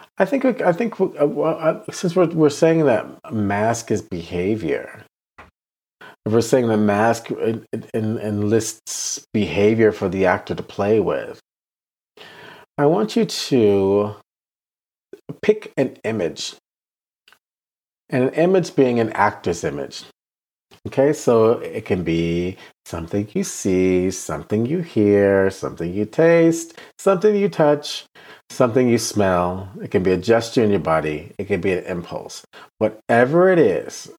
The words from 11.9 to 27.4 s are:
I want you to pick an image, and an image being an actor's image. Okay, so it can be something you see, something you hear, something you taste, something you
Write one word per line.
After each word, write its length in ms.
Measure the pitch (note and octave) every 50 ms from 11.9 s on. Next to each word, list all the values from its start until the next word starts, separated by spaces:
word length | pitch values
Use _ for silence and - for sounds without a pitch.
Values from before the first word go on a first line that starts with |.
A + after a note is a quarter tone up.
| _ _ _ _ _ _ - - - - - - - - - _ _
I 100 | - C#3+
want 280 | D3 E3 G3+ A3 G#3 -
you 100 | A#3 A3
to 880 | - - - - - C#3+ B2 G#2+ G#2 G2+ G2 G2 G2 G2+ G2+ G2+ G#2+ G#2 - _ _ _ _ _ _ _ _ _ _ _ _ _ _ _ _ _ _ - - _ - C#3 -
pick 320 | - - G#3+ G#3+ - - -
an 200 | - C3+ A#2+ - -
image, 520 | - G#3 A3 G#2+ E2+ D#2 - - - - - - _ _ _ _ _ _ _ _ _ _ _ _ _ _ _ _ _ _ _ _ _ _ _ _ _ _ _ _ _ _
and 140 | - C3 B2+
an 100 | B2 -
image 400 | D3+ D#3+ F3+ F#3+ F#3 D#3+ - -
being 240 | - C3+ B2 A#2+ A#2
an 120 | A2+ A2
actor's 520 | - - G2+ G#2+ - - - G2 E2+ -
image. 400 | - D#2 C#2 C#2+ C2+ B1 - - - - _ _ _ _ _ _ _ _ _ _ _ _ - _ _
Okay, 260 | G#2+ - C3+ C3+ D3
so 400 | D3 D3 - C3 A#2+ A2+ A2+ A2+ A#2+ -
it 260 | - - D#2+ A2 -
can 180 | - G#2 F2+ E2+
be 520 | E2 E2 E2 E2 E2+ E2+ E2+ F2+ F2+ G2 - - - _ _ _
something 420 | - - E2 E2 D#2+ - G2+ G#2 - -
you 80 | F#3+ G3
see, 640 | - - - - G#2 F#2 F#2 F#2 F#2 F#2 F2+ F2+ F#2+
something 540 | F#2 - - - D#2+ D#2+ D#2+ - G#2+ G#2+ A#2
you 140 | A#2+ D#3+ F#3
hear, 720 | E3 - - A2+ G#2 G#2 G2+ G2+ G2+ G2 G2 G2 F#2+ G2
something 420 | F#2+ - - - - - E2 -
you 120 | - G2+ G#2+
taste, 720 | G#2 - - D#3+ E3 E3+ E3+ E3 E3 E3 E3 - - - - - - _ -
something 360 | - G3 G3 F3+ G3+ G#3+ G#3
you 120 | G3+